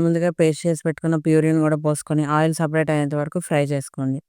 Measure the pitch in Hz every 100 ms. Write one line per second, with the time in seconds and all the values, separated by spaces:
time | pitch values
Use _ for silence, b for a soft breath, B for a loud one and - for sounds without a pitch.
0 | 170 170 175 160 160 151 170 160 165 151
1 | 165 160 160 156 156 160 156 151 151 151
2 | - 151 147 151 160 160 156 156 151 151
3 | 147 147 147 180 - 151 143 143 - -
4 | 135 135